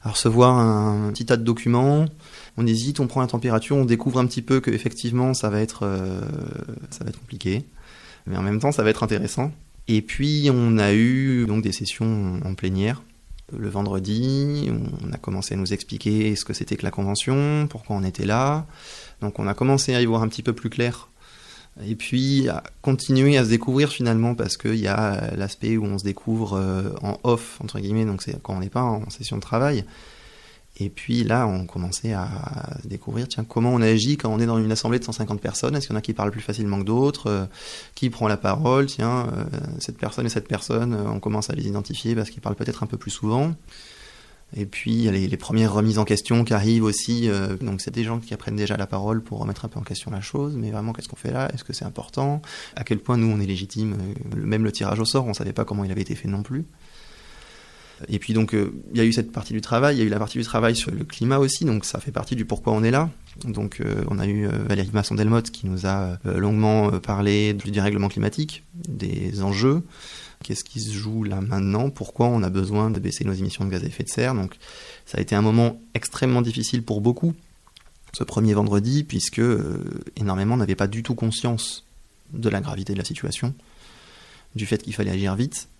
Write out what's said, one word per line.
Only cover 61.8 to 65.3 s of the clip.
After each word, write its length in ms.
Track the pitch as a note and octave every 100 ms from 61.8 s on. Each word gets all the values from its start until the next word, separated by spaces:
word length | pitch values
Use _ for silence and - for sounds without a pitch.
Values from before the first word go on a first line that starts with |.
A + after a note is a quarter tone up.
ça 160 | - A2
fait 100 | C#3
partie 240 | - -
du 120 | A2+ A2
pourquoi 260 | G#2+ -
on 100 | A2
est 80 | A2+
là. 200 | C3 E3 - - -
Donc, 380 | B2 G#2 G#2 -
euh, 220 | A2 G#2 G2+
on 100 | G#2
a 80 | G2+
eu, 200 | G#2 G#2
euh, 60 | G#2+ G#2
Valérie 220 | G2 F#2+
Masson-Delmotte 600 | G#2 G2+ G#2+ G#2+